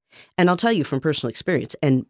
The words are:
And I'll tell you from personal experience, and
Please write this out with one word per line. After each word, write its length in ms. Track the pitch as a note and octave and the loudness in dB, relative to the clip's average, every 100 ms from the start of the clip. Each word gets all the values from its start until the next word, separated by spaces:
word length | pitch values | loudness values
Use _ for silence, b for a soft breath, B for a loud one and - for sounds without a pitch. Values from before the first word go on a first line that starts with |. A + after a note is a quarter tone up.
| _ b b - | _ b b 0
And 100 | F3+ | 2
I'll 80 | F3 | 2
tell 160 | A#3 | 0
you 120 | A3 | 0
from 160 | C#3 C3+ | 0 -2
personal 300 | D#3 D3 A#2+ | -2 -2 -4
experience, 440 | - - D#3+ - - | -6 -2 -2 -2 -2
and 240 | D3 C3 | 2 2